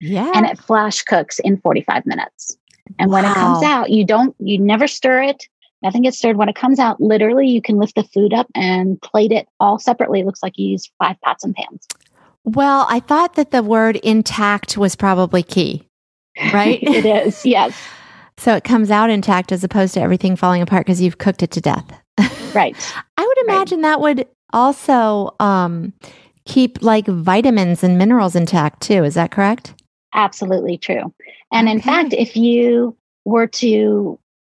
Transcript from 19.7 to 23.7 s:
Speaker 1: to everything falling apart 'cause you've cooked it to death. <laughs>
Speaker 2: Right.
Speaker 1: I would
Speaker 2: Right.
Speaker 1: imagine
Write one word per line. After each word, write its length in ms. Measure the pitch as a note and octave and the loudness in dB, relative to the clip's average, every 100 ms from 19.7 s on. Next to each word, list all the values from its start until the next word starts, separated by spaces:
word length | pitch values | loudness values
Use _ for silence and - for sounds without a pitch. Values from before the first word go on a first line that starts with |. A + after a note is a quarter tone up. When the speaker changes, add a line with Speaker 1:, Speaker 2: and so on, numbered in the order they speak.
| G#3 F#3+ F#3 | 0 0 0
Speaker 1:
to 60 | |
everything 360 | D#3+ F3+ F#3 F3+ | 0 0 0 0
falling 240 | F#3 F3+ | 2 2
apart 240 | F3 F#3 - | 2 0 2
'cause 140 | F3+ | 2
you've 160 | F3+ - | 0 0
cooked 260 | G3 - | -4 -2
it 80 | E3 | -4
to 100 | E3 | -2
death. 240 | D3 - - - _ - | -2 -4 -8 -20 _ -2
<laughs> 140 | - - - - | -2 -2 -4 0
Speaker 2:
Right. 200 | D3 - - - - - | 0 -2 -14 -14 -10 -4
Speaker 1:
I 40 | |
would 160 | A4 C5 A#4 | 0 0 2
Speaker 2:
Right. 60 | F#4+ | 0
Speaker 1:
imagine 260 | F#4+ | 0